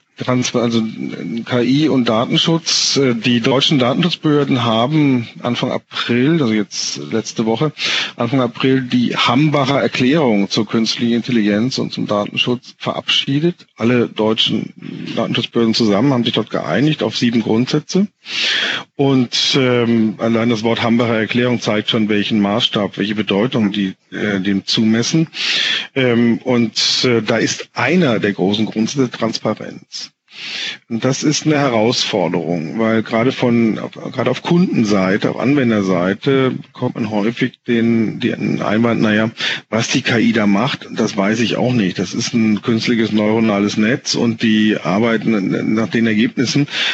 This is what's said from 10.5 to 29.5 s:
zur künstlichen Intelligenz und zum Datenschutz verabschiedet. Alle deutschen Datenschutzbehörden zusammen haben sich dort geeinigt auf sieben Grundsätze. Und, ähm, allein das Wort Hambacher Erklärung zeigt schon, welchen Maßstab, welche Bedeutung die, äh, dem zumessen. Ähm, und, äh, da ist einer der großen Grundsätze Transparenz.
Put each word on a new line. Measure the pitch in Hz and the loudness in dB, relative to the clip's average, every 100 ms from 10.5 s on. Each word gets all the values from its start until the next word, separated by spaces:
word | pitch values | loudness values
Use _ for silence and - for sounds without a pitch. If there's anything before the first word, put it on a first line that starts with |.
zur | - 104 | -2 0
künstlichen | 117 110 - 120 117 | -2 -2 -2 0 0
Intelligenz | 113 120 104 104 123 117 | 0 0 2 2 0 -2
und | 117 | -6
zum | - 113 | -6 -2
Datenschutz | 104 104 - - 123 - - | -2 -2 -2 -2 -2 -6 -10
verabschiedet. | - - - - - 139 170 175 - - | -6 -6 -2 -2 0 0 0 -2 -16 -2
Alle | 113 123 110 | 2 2 2
deutschen | - 107 110 - 107 - - - - - - | 0 0 2 0 0 -4 -12 -14 -12 -6 -4
Datenschutzbehörden | 104 - - 120 113 | -2 -2 -2 0 2
zusammen | 110 113 98 139 | 2 2 4 4
haben | 127 | 2
sich | 113 | 0
dort | 113 104 | -2 -4
geeinigt | - 50 90 147 151 | -6 -2 0 0 0
auf | 107 - | -2 0
sieben | 123 117 | 0 0
Grundsätze. | 110 110 131 151 - 185 208 _ - - - - - - - - | 0 0 2 -2 0 0 0 _ -10 -4 -2 -2 -4 -6 -10 -2
Und, | 139 135 120 - - 143 | 2 2 0 0 0 2
ähm, | 127 123 117 117 110 98 | 2 2 2 2 2 0
allein | 113 113 117 | 0 2 2
das | 113 | 0
Wort | 113 113 | 0 0
Hambacher | 117 117 120 113 | 2 2 2 0
Erklärung | 104 120 123 117 | 0 0 0 0
zeigt | - 107 - | 0 -2 0
schon, | 120 107 | 0 2
welchen | 104 101 110 | 0 0 0
Maßstab, | 101 107 - 113 98 - | 2 0 0 -2 -2 -2
welche | 101 107 | -4 -2
Bedeutung | 98 98 123 127 104 | 0 0 0 0 0
die, | 104 95 - _ | 0 -4 -4 _
äh, | 90 104 98 | -6 -2 -2
dem | 95 98 - | 0 -2 0
zumessen. | - 110 113 117 160 160 - - - - - - 135 | 0 2 2 2 0 0 -4 -4 -2 -2 -4 -4 -2
Ähm, | 127 117 120 110 | 2 2 2 0
und, | - 123 113 - - - | 0 0 0 -2 -2 0
äh, | 131 117 | 2 0
da | 110 113 | 0 0
ist | 135 - - | 0 -4 -8
einer | - 120 180 151 104 | -4 0 2 2 2
der | 101 | 0
großen | 95 90 104 104 | 0 0 0 -2
Grundsätze | 107 110 139 123 | -2 -2 0 -2
Transparenz. | - 113 113 113 | -2 -4 -2 -4